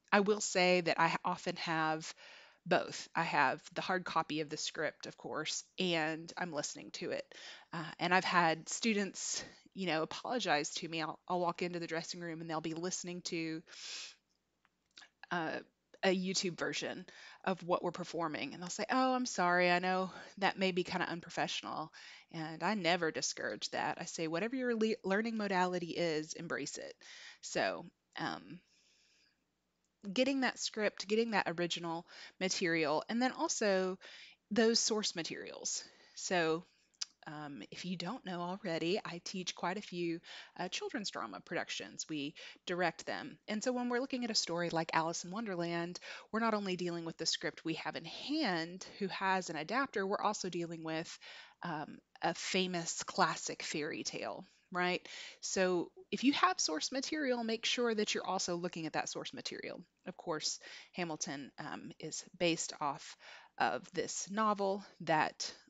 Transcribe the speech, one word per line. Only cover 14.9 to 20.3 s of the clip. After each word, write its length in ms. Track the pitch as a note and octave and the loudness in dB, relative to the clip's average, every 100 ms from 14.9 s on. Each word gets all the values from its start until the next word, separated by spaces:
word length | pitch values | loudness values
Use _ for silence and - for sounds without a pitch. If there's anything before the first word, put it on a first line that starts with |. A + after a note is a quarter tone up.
| - - _ - | -20 -20 _ -4
uh, 300 | F3 D#3+ C3+ - _ _ - | -2 -2 -4 -8 _ _ 2
a 100 | F#3+ | 4
YouTube 440 | F#3 F#3 F#3 G3 E3 | 4 2 0 0 0
version 480 | D3 D3 B2+ A#2+ F#3 - - - | -2 -2 -4 -6 -10 -16 -18 -4
of 180 | - F#3 | -2 0
what 180 | E3+ F3 | 2 2
we're 80 | F3 | 2
performing. 640 | E3+ E3+ D#3+ E3 C3 C#3 | -2 -4 -2 -2 -2 -4
And 80 | E3 | -6
they'll 80 | F3 | -6
say, 160 | - - | -4 2
"Oh, 240 | C4 C4 | 4 4
I'm 120 | B3+ B3+ | 2 0
sorry, 440 | - F3 F3 F3+ | 2 6 8 8
I 80 | F3 | 6
know 340 | F#3 F#3 F#3 - - | 4 2 0 -4 -14